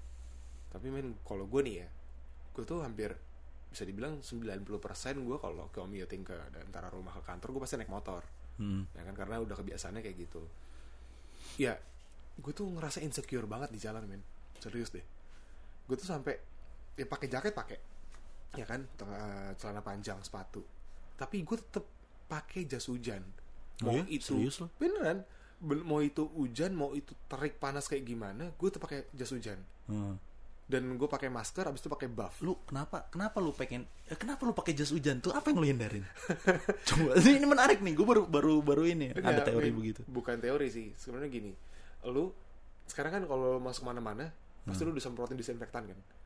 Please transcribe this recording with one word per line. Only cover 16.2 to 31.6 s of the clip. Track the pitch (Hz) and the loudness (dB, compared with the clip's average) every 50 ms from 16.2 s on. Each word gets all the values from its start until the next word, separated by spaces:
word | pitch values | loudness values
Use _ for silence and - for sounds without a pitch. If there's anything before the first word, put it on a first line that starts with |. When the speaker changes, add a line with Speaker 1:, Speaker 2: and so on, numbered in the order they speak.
| 131 147 135 - - - - - - - - - - - - | -2 -2 -2 -4 -6 -10 -12 -12 -12 -12 -12 -12 -12 -10 -6
Speaker 1:
ya | - 135 | -6 -4
pakai | - - 139 - 131 | -4 -4 -4 -2 -2
jaket, | 123 127 135 208 208 | -2 0 0 0 -2
pakai, | - 117 - - - - - - - - - - - - - - - - - - | -2 -4 -6 -8 -8 -10 -10 -10 -10 -10 -10 -10 -10 -10 -10 -10 -10 -10 -8 -8
ya | 151 117 | -8 -6
kan, | - 113 131 135 127 - | -4 -4 -6 -6 -8 -10
teng-, | - - 98 | -10 -8 -6
eh, | 101 101 107 104 101 98 98 98 98 | -6 -6 -4 -4 -4 -4 -6 -6 -6
celana | - - 107 101 104 | -6 -6 -6 -6 -6
panjang, | 101 104 98 101 98 107 101 98 | -6 -6 -6 -6 -6 -6 -6 -6
sepatu. | 101 - - 101 95 - - 104 - - - - - - - - - - - | -8 -8 -8 -10 -10 -8 -10 -10 -10 -12 -12 -12 -12 -12 -10 -12 -12 -12 -8
Tapi | - 139 - - 202 170 | -8 -6 -4 -2 -4 -2
gua | - 226 | -2 -2
tetep | 226 - - - 202 - - - - - - - - - | -4 -4 -4 -6 -6 -6 -6 -10 -18 -20 -20 -18 -18 -8
pakai | - 165 151 151 - - 185 180 | -6 -6 -6 -4 -4 -4 -4 -4
jas | 143 131 120 - | -2 -4 -4 -4
hujan. | - 123 123 117 123 107 98 95 92 - - - - - - - - - - | -4 -4 -4 -2 -4 -4 -4 -6 -8 -10 -10 -10 -10 -10 -10 -10 -10 -6 -2
Speaker 2:
Oh | 117 120 | 2 4
Speaker 1:
Mau | 117 | 4
Speaker 2:
iya? | 135 180 190 156 | 4 2 2 -2
Speaker 1:
itu | 139 - - 139 | -2 0 2 2
Speaker 2:
Serius | 131 127 135 139 - | 4 4 2 0 -2
lo? | 175 170 - | -6 -8 -2
Speaker 1:
beneran. | - 294 349 392 427 320 160 170 196 190 - - - - - - - | 0 2 2 4 4 4 2 2 2 -2 -8 -14 -18 -18 -20 -16 -8
Ben-, | 175 156 143 151 160 | -2 0 0 0 2
mau | 170 151 151 | 2 4 4
itu | 151 147 143 - 151 151 | 4 4 4 2 0 0
hujan, | - 156 143 123 117 113 160 185 190 | 0 0 0 0 2 0 0 0 2
mau | 170 143 139 139 | 0 0 0 0
itu | 147 139 - - - - | -2 -4 -6 -10 -12 -8
terik | - 139 131 139 147 139 | -8 -4 -2 -2 -2 -2
panas | - - 139 135 143 143 | -2 -2 -2 -2 -2 -2
kayak | - 156 139 139 | 0 -2 -2 -2
gimana, | 117 120 117 107 98 98 110 156 175 156 | -2 -4 -4 -4 -6 -6 -6 -6 -6 -4
gua | - 170 196 | 0 0 0
tetep | 190 - - | 0 0 -4
pakai | - 147 139 127 - | -6 -6 -6 -6 -8
jas | - 135 127 117 | -8 -6 -4 -4
hujan. | 131 123 110 113 101 95 95 - - - - | -4 -4 -4 -6 -6 -8 -10 -12 -14 -12 -6
Speaker 2:
Hmm. | - 107 104 101 101 98 98 - - - - - - - - - | -4 -2 -2 -2 -2 -4 -6 -8 -12 -14 -12 -12 -12 -12 -12 -4
Speaker 1:
Dan | - 127 127 123 127 127 | -2 0 0 0 -2 -2
gua | 123 135 143 | 0 0 0
pakai | 143 135 139 | 0 -2 -2
masker, | 131 127 120 107 - - - | -2 -4 -4 -4 -4 -4 -2